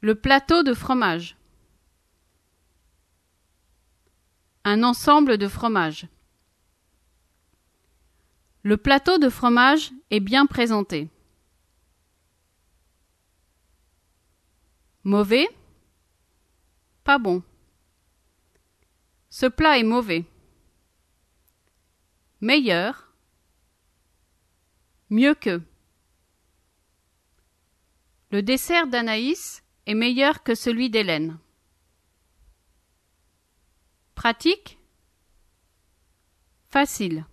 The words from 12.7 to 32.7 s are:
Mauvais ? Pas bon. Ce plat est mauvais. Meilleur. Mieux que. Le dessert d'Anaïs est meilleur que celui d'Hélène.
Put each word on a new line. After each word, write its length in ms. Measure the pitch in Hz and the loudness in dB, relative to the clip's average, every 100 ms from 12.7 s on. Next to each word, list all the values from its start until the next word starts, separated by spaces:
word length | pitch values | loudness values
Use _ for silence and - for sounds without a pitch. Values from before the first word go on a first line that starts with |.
| _ _ _ _ _ _ _ _ _ _ _ _ _ _ _ _ _ _ _ _ _ _ _ | _ _ _ _ _ _ _ _ _ _ _ _ _ _ _ _ _ _ _ _ _ _ _
Mauvais ? 440 | 196 202 202 233 349 - _ _ _ _ _ _ _ _ _ _ _ _ _ _ | -2 0 2 2 0 -4 _ _ _ _ _ _ _ _ _ _ _ _ _ _
Pas 160 | - 277 | 0 0
bon. 240 | 214 180 175 _ _ _ _ _ _ _ _ _ _ _ _ _ _ _ _ _ _ | 0 -4 -6 _ _ _ _ _ _ _ _ _ _ _ _ _ _ _ _ _ _
Ce 160 | - 254 | -4 -4
plat 320 | - 311 277 | 0 2 2
est 60 | |
mauvais. 400 | 220 240 226 170 170 _ _ _ _ _ _ _ _ _ _ _ _ _ _ _ _ _ _ _ _ _ | 2 -2 -2 -6 -6 _ _ _ _ _ _ _ _ _ _ _ _ _ _ _ _ _ _ _ _ _
Meilleur. 720 | 214 285 254 170 196 269 - _ _ _ _ _ _ _ _ _ _ _ _ _ _ _ _ _ _ _ _ | 0 0 2 0 -2 -8 -18 _ _ _ _ _ _ _ _ _ _ _ _ _ _ _ _ _ _ _ _
Mieux 240 | 214 269 | 0 2
que. 260 | 302 - 175 165 _ _ _ _ _ _ _ _ _ _ _ _ _ _ _ _ _ _ _ _ _ _ _ _ _ _ | 0 -4 -6 -10 _ _ _ _ _ _ _ _ _ _ _ _ _ _ _ _ _ _ _ _ _ _ _ _ _ _
Le 120 | 202 | -6
dessert 440 | 202 262 - 339 311 | -2 -2 0 -2 0
d'Anaïs 760 | 240 233 220 247 349 - - _ _ - | -4 -2 -4 -4 -6 -8 -18 _ _ -6
est 80 | |
meilleur 480 | 214 240 247 277 302 | -2 0 2 0 0
que 120 | - | -4
celui 340 | 233 - 233 254 | -4 -2 -4 -2
d'Hélène. 500 | 220 196 160 160 160 _ _ _ _ _ _ _ _ _ _ _ _ _ | -2 -2 -2 -4 -8 _ _ _ _ _ _ _ _ _ _ _ _ _